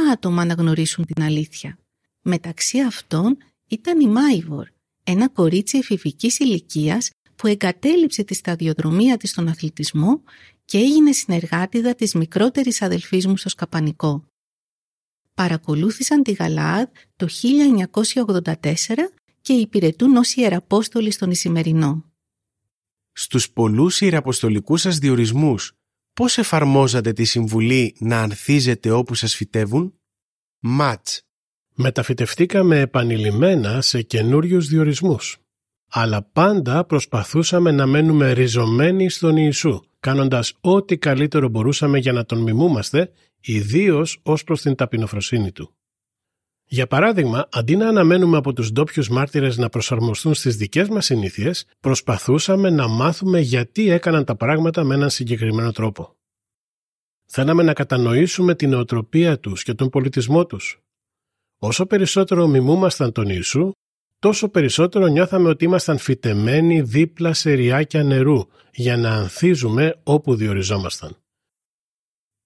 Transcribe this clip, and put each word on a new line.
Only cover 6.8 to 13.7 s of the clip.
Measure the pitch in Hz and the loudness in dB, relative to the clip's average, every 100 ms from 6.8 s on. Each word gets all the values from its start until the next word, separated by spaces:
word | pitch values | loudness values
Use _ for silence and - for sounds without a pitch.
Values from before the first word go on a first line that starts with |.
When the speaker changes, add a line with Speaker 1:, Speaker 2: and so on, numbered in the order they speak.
| 151 202 - _ _ _ | -2 -2 -4 _ _ _
Speaker 1:
που | 220 | -2
εγκατέλειψε | 208 190 180 277 349 320 - | 0 -2 -2 0 2 2 -2
τη | 208 | -6
σταδιοδρομία | 190 - 170 160 156 156 175 247 240 | -6 -6 -4 -2 -2 0 2 2 2
της | - | -2
στον | - 165 | -4 -4
αθλητισμό | 160 156 - 151 151 175 294 _ - - _ - | -4 -6 -8 -6 -2 0 0 _ -20 -20 _ -4
και | 202 | 0
έγινε | 254 302 294 | 2 4 4
συνεργάτηδα | 269 - 175 170 165 190 240 240 247 | 4 0 -2 -2 -4 -2 -2 -2 -2
της | 220 | -2
μικρότερης | 170 160 190 226 277 254 226 | -2 -2 0 0 0 -2 -2
αδελφής | 190 175 - 185 185 | -2 -4 -2 -2 0
μου | 190 | -2
στο | 196 | -4
σκαπανικό. | - 170 | -8 -6